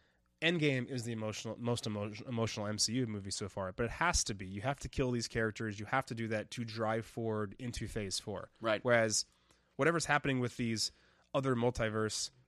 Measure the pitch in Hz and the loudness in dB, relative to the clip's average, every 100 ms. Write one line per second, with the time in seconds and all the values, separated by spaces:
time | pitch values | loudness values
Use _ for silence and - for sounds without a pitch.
0 | _ _ _ _ 160 175 151 131 120 131 | _ _ _ _ 2 4 2 2 0 -4
1 | 117 113 107 104 117 104 120 117 113 104 | -4 -4 -4 -6 -6 -4 0 0 0 -2
2 | 104 107 - 117 113 - 104 104 110 123 | -4 -6 -4 0 0 0 -2 0 0 2
3 | 120 104 95 - 101 - 92 - 117 - | 0 -2 -6 -6 -6 -4 -4 -2 -2 2
4 | 170 170 - 101 95 98 123 143 135 - | 2 2 0 -4 -6 -4 -4 -4 -4 0
5 | 127 123 110 117 113 - 113 101 107 135 | 2 0 -2 0 0 0 -4 -6 0 0
6 | - 117 110 110 101 - 117 110 110 113 | 0 -4 -2 -2 -4 -6 -6 -2 0 0
7 | 110 - 113 107 104 98 123 - 110 113 | -2 -4 -2 -2 -4 -6 -8 -6 -4 -4
8 | 101 - - 95 - - 113 104 123 117 | -4 -4 -4 -8 -8 -4 0 2 6 6
9 | 113 107 - _ _ _ _ - 143 170 | 6 2 -2 _ _ _ _ 2 2 4
10 | - 147 143 127 123 - 117 110 - - | 4 2 4 2 0 -2 -2 0 -2 -6
11 | _ _ _ 143 135 120 120 120 110 110 | _ _ _ 0 2 4 2 2 0 0
12 | 110 - - - | 0 -2 -6 -8